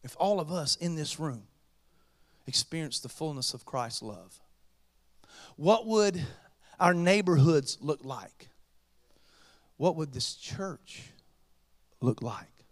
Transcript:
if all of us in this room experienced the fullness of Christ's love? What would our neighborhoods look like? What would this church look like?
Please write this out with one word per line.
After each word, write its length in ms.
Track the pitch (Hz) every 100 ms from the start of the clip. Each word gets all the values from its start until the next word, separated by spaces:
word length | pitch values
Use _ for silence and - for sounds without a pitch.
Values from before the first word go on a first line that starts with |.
if 100 | 139 -
all 180 | 190 202
of 140 | 156
us 240 | 180 139 -
in 180 | 175
this 240 | 165 143 -
room 240 | 160 120 101 _ _ _ _ _ _ _ _ _ -
experienced 560 | - - 165 156 -
the 60 | 135
fullness 440 | - 160 143 123
of 120 | 127
Christ's 380 | - 135 117 117
love? 360 | 113 98 92 - _ _ _ _ _ _ _ _ - - - -
What 300 | 151 220 220
would 360 | 220 208 180 143 - _ _ _ -
our 140 | 175
neighborhoods 840 | 175 175 202 185 165 147 160 131 -
look 240 | 143 147
like? 460 | 131 127 95 _ - _ _ _ _ _ _ _ _ _ _ _ _ _
What 180 | 156 160
would 160 | 151
this 220 | 123 -
church 680 | - - - 190 165 - - - - _ _ _ _ _ _ _ _
look 180 | 123 -
like? 320 | 120 104 - _ _